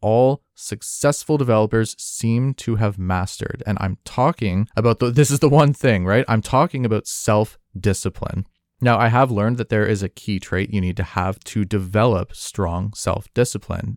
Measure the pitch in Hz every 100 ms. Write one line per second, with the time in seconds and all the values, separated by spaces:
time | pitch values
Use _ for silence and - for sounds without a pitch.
0 | 104 113 131 139 _ _ - 104 - -
1 | 143 147 - 151 123 110 107 113 110 -
2 | - - 113 117 131 131 - 110 110 98
3 | 92 92 95 - - - - 101 95 98
4 | - - 139 170 107 90 110 - 113 110
5 | 123 123 139 139 151 143 147 139 135 104
6 | 90 107 131 113 - 131 170 139 123 107
7 | - - - 107 107 - _ 95 104 95
8 | - - - - - _ _ _ 123 113
9 | 117 123 131 104 107 120 113 110 104 107
10 | 98 - - 98 - 92 101 101 90 87
11 | 90 - 92 95 - 110 95 104 92 107
12 | 120 98 - - - - 92 85 101 -
13 | - 90 - - 123 107 - - 104